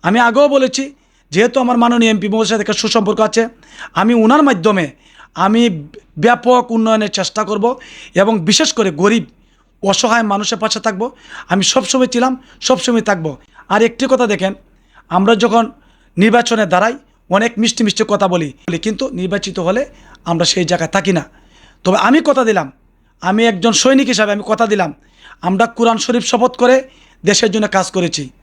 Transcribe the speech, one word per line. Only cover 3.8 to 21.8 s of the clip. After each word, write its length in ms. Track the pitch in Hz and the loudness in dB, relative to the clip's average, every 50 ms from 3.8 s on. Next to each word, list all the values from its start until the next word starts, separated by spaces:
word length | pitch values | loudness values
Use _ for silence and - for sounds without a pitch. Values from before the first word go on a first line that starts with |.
| - - | -20 -8
আমি 200 | _ - 190 226 240 | _ 0 2 2 4
ওনার 280 | 233 220 220 262 302 | 4 4 4 4 4
মাধ্যমে 420 | 302 285 262 180 160 214 202 190 165 139 - _ _ _ _ - - _ _ | 4 2 2 2 0 0 0 0 -2 -4 -8 _ _ _ _ -20 -20 _ _
আমি 280 | - 175 196 214 233 240 233 180 156 143 147 - - _ _ _ 156 | -2 0 2 2 2 2 2 0 -4 -12 -16 -20 -20 _ _ _ 0
ব্যাপক 460 | 151 233 240 240 - 240 254 247 247 247 | 2 2 2 2 2 2 2 2 2 0
উন্নয়নের 420 | 226 226 220 220 220 220 214 196 - - | -2 -2 0 2 0 0 0 -4 -4 -6
চেষ্টা 240 | 185 - - 208 214 | -6 -4 -4 -6 -4
করব 200 | 196 214 208 202 240 262 247 - - - - - - _ | -4 -4 -2 -2 -2 -2 -4 -12 -20 -20 -20 -20 -6 _
এবং 260 | 175 196 214 226 208 | 0 2 2 2 0
বিশেষ 320 | 160 160 202 - 311 - | 0 0 2 2 2 0
করে 180 | - - 214 190 | 0 -2 -2 -2
গরিব 340 | 156 143 180 208 226 233 151 - _ _ _ _ _ _ _ _ _ _ | -2 0 0 2 2 0 -2 -6 _ _ _ _ _ _ _ _ _ _
অসহায় 400 | - 196 196 - - 226 220 233 | -2 -2 0 0 0 0 2 0
মানুষের 360 | 226 208 202 196 208 - 233 202 | 0 0 -2 -4 -2 -4 -6 -4
পাশে 220 | 220 220 - 214 | -4 -4 -4 -4
থাকব। 220 | - 226 202 185 220 262 - _ - - - - - - | -4 -6 -4 -4 -8 -8 -8 _ -20 -20 -20 -20 -6 -2
আমি 140 | 180 196 185 | -2 0 0
সবসময় 420 | - - 262 - - - 262 254 | 2 0 0 0 0 0 0 0
ছিলাম, 260 | 247 247 240 247 262 262 254 - _ - _ | 0 0 0 0 0 -2 -6 -10 _ -20 _
সবসময় 440 | - - 254 262 - 262 240 226 220 214 | 0 0 0 0 2 0 0 0 0 -2
থাকব। 160 | 202 175 160 156 135 - _ _ _ - - _ | -4 -2 -4 -8 -8 -10 _ _ _ -20 -6 _
আর 120 | 190 214 | 0 2
একটি 220 | 226 226 233 - 262 254 | 2 0 0 -2 0 0
কথা 160 | 262 233 247 | 2 0 2
দেখেন, 260 | 214 208 170 185 190 202 - _ _ _ _ _ _ _ - _ _ | -2 -2 -2 -4 -6 -6 -8 _ _ _ _ _ _ _ -20 _ _
আমরা 260 | 165 180 196 208 233 | -2 0 2 2 2
যখন 300 | 202 220 233 208 233 233 254 - _ _ _ _ _ _ _ _ | 2 2 0 2 0 0 -2 -6 _ _ _ _ _ _ _ _
নির্বাচনে 500 | 170 190 226 226 240 233 - 233 220 214 | 2 2 4 4 2 2 2 0 -2 0
দাঁড়াই 280 | 170 185 180 202 226 254 285 _ _ _ _ _ _ | 0 2 2 0 0 -2 -6 _ _ _ _ _ _
অনেক 220 | 175 196 220 233 233 202 | 0 0 0 0 -2 -2
মিষ্টি 240 | 226 233 226 - 226 | -2 -2 0 0 -2
মিষ্টি 200 | 208 - - - - | -2 0 -2 -2 -2
কথা 200 | 202 - 196 185 | 0 0 0 0
বলি, 200 | 175 180 160 143 131 _ _ - | 0 -2 -4 -4 -10 _ _ -8
বলি, 100 | 165 165 | -8 -4
কিন্তু 260 | - 220 214 - 269 262 | -4 -6 -6 -4 -6 -8
নির্বাচিত 480 | - 175 180 185 196 202 196 196 170 - | -6 -6 -6 -4 -6 -6 -6 -8 -8 -4
হলে 240 | 170 170 196 240 285 294 - - - - - - _ | -4 -2 -2 -2 -4 -6 -10 -20 -20 -20 -20 -14 _
আমরা 200 | 170 175 160 170 | -4 -2 0 0
সেই 200 | 160 - 185 180 | 0 0 -2 0
জায়গায় 260 | 156 180 175 165 - | 0 0 -2 -2 -2
থাকি 220 | - 196 - 190 | -2 -2 0 0
না। 120 | 190 160 139 - _ _ _ _ _ _ - _ _ _ | -2 -2 -4 -8 _ _ _ _ _ _ -20 _ _ _